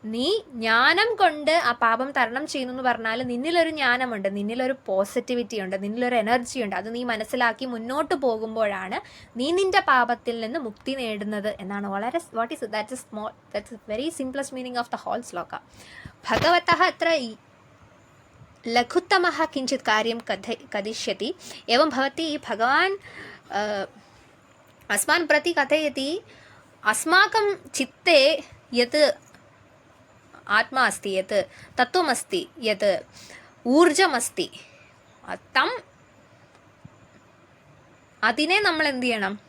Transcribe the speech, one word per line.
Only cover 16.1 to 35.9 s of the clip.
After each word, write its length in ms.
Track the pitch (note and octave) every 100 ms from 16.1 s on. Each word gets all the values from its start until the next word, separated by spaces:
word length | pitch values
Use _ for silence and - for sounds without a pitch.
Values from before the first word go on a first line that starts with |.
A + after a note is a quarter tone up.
| - -
ഭഗവതഃ 540 | A3+ D4+ F4 F4 E4 F4+
അത്ര 180 | - E4 D#4+ A#3+
ഈ 80 | G#3+ _ _ _ _ - - _ _ _ _ - _ A#3 A#3
ലഘുത്തമഃ 680 | A#3+ F4 F4 G4 F4 D4 D#4+ C#4
കിഞ്ചിത് 300 | C4 C4 -
കാര്യം 320 | G#3+ A3+ A#3 -
കഥ-, 340 | G3 G3 A3+ - G#3
കഥയിഷ്യതി. 540 | G3+ A3+ - G3 A3+ F#4+ - - -
एवं 200 | A#3+ D#4 B3+
भवति 280 | C#4 - E4
ഈ 40 | D4 -
ഭഗവാൻ, 440 | G#3+ A#3 C#4+ F#4 G4 - - - - - G3+
ആ, 20 | G#3 G3+ F#3+ - - - - _ _ _ _ _ - G3+
അസ്മാൻ 260 | - E4 D#4+
പ്രതി 240 | D4+ D#4+ E4
കഥയതി. 500 | C4+ D4+ D4+ C4 C4+ F4+ - - - - - _ G#3
അസ്മാകം 600 | A3 D#4 F4+ G4+ A4 G#4 F#4+ -
ചിത്തെ 480 | - C4 _ - D#4 C4+ D4 - - _
യത് 300 | A#3+ A#3+ D4+ C#4+ - - - _ _ _ _ _ _ _ _ _ - - G#3
ആത്മാ 240 | A#3 C4 A#3
അസ്തി, 180 | G3+ G3+
യത് 300 | F#3+ F#3+ G#3 - - - -
തത്വമസ്തി, 600 | B3 F4+ D#4+ A#3+ - F3+ - - A3
യത് 220 | G3+ G#3 F3 - - - - - _ A#3+
ഊർജമസ്തി, 800 | C#4 F4 D4+ F#4+ B3+ - - D#3+ - - - - _ _ - - F#3 _ -
തം, 140 | D#4+ B4 -